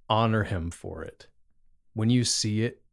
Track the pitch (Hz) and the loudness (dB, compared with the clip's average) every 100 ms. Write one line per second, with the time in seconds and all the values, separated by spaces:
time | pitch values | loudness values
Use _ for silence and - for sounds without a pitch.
0 | - 110 113 110 98 95 82 - 95 85 | 0 2 4 2 0 -4 -6 -8 -12 -12
1 | 82 - - _ _ _ _ _ _ 110 | -14 -16 -20 _ _ _ _ _ _ -2
2 | 113 123 120 - 110 107 117 - _ | 2 2 2 -2 -2 0 -2 -4 _